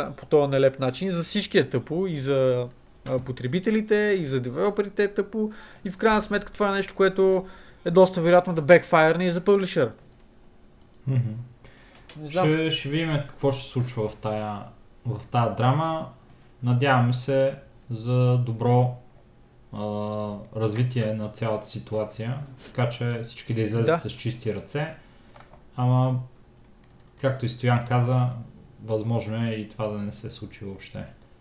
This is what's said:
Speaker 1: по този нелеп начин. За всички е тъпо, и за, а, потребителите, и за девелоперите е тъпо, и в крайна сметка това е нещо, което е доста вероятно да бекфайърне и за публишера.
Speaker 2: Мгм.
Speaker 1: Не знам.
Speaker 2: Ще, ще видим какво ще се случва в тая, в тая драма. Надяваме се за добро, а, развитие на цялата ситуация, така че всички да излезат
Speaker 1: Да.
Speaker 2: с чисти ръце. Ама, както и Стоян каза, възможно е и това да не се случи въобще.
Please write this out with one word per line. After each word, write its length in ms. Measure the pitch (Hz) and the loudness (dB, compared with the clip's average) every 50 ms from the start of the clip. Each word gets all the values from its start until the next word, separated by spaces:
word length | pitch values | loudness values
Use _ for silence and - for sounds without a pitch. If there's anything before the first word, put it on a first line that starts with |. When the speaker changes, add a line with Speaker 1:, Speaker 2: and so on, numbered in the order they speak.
| 143 - 139 | 4 2 -6
Speaker 1:
по 100 | - - | -12 -4
този 240 | - 160 147 143 143 | 2 4 4 4 4
нелеп 280 | 135 135 135 135 135 - | 2 4 4 4 2 2
начин. 320 | 131 127 123 - 185 190 | -2 -4 -2 -2 -4 -4
За 120 | 180 170 165 | -2 -2 -2
всички 360 | - - 208 202 - - 190 | -2 -2 -2 -2 2 2 2
е 100 | 135 - | 2 2
тъпо, 380 | - 123 - - 151 175 196 | 0 -4 -4 -2 -4 -4 -2
и 120 | 190 160 143 | -2 -4 -4
за, 480 | 131 139 139 135 131 131 123 123 123 123 - - - - - - - 135 | -2 0 2 2 2 2 2 0 -2 -6 -10 -18 -20 -20 -20 -16 -8 -4
а, 100 | 131 127 | -4 -4
потребителите, 760 | 127 131 123 - 123 123 143 185 185 226 214 220 214 214 214 208 208 208 202 190 | -4 -6 -8 -8 -6 -4 -4 -2 -2 0 0 0 0 2 0 2 2 2 0 0
и 60 | 160 | -2
за 140 | 131 135 131 | -2 -2 -4
девелоперите 640 | 120 123 120 156 190 208 202 214 202 202 - - 202 | -4 -4 -4 -2 -2 0 0 -2 -4 -4 -2 -2 -2
е 100 | 202 202 | 0 0
тъпо, 360 | - 196 202 - 220 214 214 214 - - - - - - | -4 -4 -4 -4 -4 -4 -4 -6 -10 -16 -20 -20 -12 -12
и 60 | 196 | -12
в 60 | 180 | -8
крайна 260 | - 214 220 214 214 208 | 0 2 2 2 2 0
сметка 300 | - 202 202 196 - - | 0 -2 -4 -4 -6 -4
това 160 | - 208 196 | -2 0 0
е 40 | 196 | 0
нещо, 220 | 196 190 - - | 0 -2 -4 0
което 520 | - 196 190 190 - 190 190 190 180 185 - - - - - - - - | 2 2 2 4 4 4 4 4 2 0 -4 -12 -20 -20 -20 -20 -8 -6
е 60 | 175 | 4
доста 300 | 170 190 185 180 190 180 | 8 8 8 8 6 2
вероятно 340 | 160 170 180 180 180 185 170 | 4 6 6 6 6 4 0
да 80 | 160 147 | -2 8
бекфайърне 640 | 139 175 165 - - 175 160 160 160 - 170 185 | 8 8 8 8 6 6 6 6 6 4 4 0
и 40 | 180 | 0
за 100 | 165 175 | -2 0
публишера. 500 | - 202 202 202 190 180 - 165 131 110 - - - - - - - - - - - - - - - - - - - - - - - | 2 4 4 4 2 0 0 0 0 0 -2 -8 -18 -20 -20 -20 -20 -20 -20 -20 -20 -20 -20 -20 -20 -20 -20 -20 -20 -20 -20 -10 -6
Speaker 2:
Мгм. 120 | 131 135 123 120 110 110 120 123 - - - - - - - - - - - - - - 151 | -2 0 0 0 -2 -6 -8 -12 -14 -18 -20 -20 -20 -20 -20 -20 -20 -20 -20 -20 -20 -16 -14
Speaker 1:
Не 80 | 156 143 | -12 -4
знам. 180 | 151 180 185 | 0 2 2
Speaker 2:
Ще, 240 | 156 156 160 160 160 | 4 4 2 2 0
ще 180 | 147 135 - 139 | -2 -4 -4 -4
видим 260 | 147 160 165 160 151 127 123 - | -2 -2 -2 0 -2 -2 -2 -6
какво 240 | - - - 139 131 | -8 -2 -2 0 0
ще 100 | - - | -2 -6
се 60 | - | -6
случва 380 | - 127 123 - - 113 107 104 | -4 -4 -4 -2 -4 -4 -4 -4
в 80 | - | -6
тая, 420 | - - 110 107 107 107 104 104 101 101 - - - - - - - - | -6 -6 -4 -4 -2 -4 -6 -6 -8 -10 -14 -18 -20 -20 -20 -20 -12 -8
в 200 | 117 101 - - - | -8 -8 -8 -8 -2
тая 240 | - 120 120 107 98 | 0 0 2 2 0
драма. 520 | - 123 127 139 156 160 160 160 160 165 - - - - - - - - - - - 123 | 2 2 2 2 2 0 -2 -4 -4 -6 -10 -14 -20 -20 -20 -20 -20 -20 -20 -16 -6 -2
Надяваме 500 | 123 123 120 139 139 131 127 120 120 123 | 0 2 2 4 4 4 4 4 2 0
се 420 | - - - 135 135 135 135 143 - - - - - - - | -2 -2 0 2 2 2 2 0 -4 -12 -20 -20 -20 -12 -12
за 460 | 117 110 113 120 127 123 127 123 123 123 | -10 -8 -4 0 2 4 4 4 4 2
добро, 580 | 123 117 113 110 117 120 123 123 - 123 - - - - - - - - - - - - - - - - - | 0 -2 -2 0 2 4 4 4 4 2 0 -6 -14 -20 -20 -20 -20 -20 -20 -20 -20 -20 -20 -20 -20 -16 -12
а, 60 | 104 104 107 104 104 104 107 107 107 107 104 104 101 - - - | -8 -6 -4 -4 -4 -4 -4 -4 -6 -6 -6 -8 -10 -12 -10 -6
развитие 580 | 110 113 107 104 117 123 123 123 120 107 107 107 | -4 -2 -2 0 0 0 0 0 0 -2 0 -2
на 140 | 110 107 104 | -4 -4 -8
цялата 380 | - - 113 110 107 107 - | -6 -6 -4 -2 -2 -4 -6
ситуация, 720 | - - 107 - - 110 110 104 - - - 110 120 135 147 - - - - - | -8 -12 -12 -8 -6 -4 -4 -4 -4 -6 -8 -8 -6 -6 -8 -10 -12 -16 -18 -20
така 220 | - - 127 123 123 | -10 -2 -2 -2 -2
че 320 | - - 123 120 120 117 117 | -2 -4 -4 -4 -4 -4 -6
всички 320 | - - - - - 117 | -10 -12 -14 -8 -4 -2
да 60 | 110 | -2
излезат 420 | 110 104 107 117 113 135 170 165 - | -2 0 0 0 2 2 2 0 -2
Speaker 1:
Да. 80 | 104 | -6
Speaker 2:
с 20 | - | -10
чисти 420 | - - - 123 - - 110 98 | -6 -6 -6 -6 -4 -4 -6 -6
ръце. 400 | 95 - - - 147 156 165 - - - - - - - - - - - - - - - - - | -6 -8 -8 -6 -6 -6 -6 -8 -14 -20 -20 -20 -20 -20 -20 -20 -20 -20 -20 -20 -20 -20 -14 -4
Ама, 420 | 131 127 123 127 127 127 131 127 123 123 - - - - - - - - - - - - - - - - - - - | 0 2 2 4 4 4 2 0 -2 -4 -8 -14 -20 -20 -20 -20 -20 -20 -20 -20 -20 -20 -20 -20 -20 -20 -20 -14 -4
както 260 | - 135 127 - 123 | -2 -2 -2 -2 -4
и 20 | 117 | -6
Стоян 320 | - - - 123 120 117 - - | -6 -2 0 2 2 2 2 2
каза, 380 | 127 123 120 123 127 127 123 123 - - - - - - - - - - 107 | 2 2 2 4 4 2 2 2 0 -4 -10 -14 -18 -20 -20 -20 -20 -16 -6
възможно 640 | 110 110 107 104 117 117 113 - 107 110 113 117 | -4 -2 -2 0 0 -2 -2 -2 -4 -4 -2 -2
е 40 | 113 | -2
и 180 | 110 110 104 - | -2 -4 -6 -10
това 180 | - - 110 107 | -6 -6 -4 -4
да 100 | 107 104 | -4 -4
не 140 | 101 104 - | -6 -6 -8
се 180 | - - 113 | -8 -10 -12
случи 340 | - - 107 - - - 101 | -12 -12 -12 -14 -14 -14 -12
въобще. 400 | 98 98 95 - - - 98 - - - - - - - - | -12 -12 -14 -16 -14 -12 -12 -12 -12 -16 -20 -20 -20 -20 -20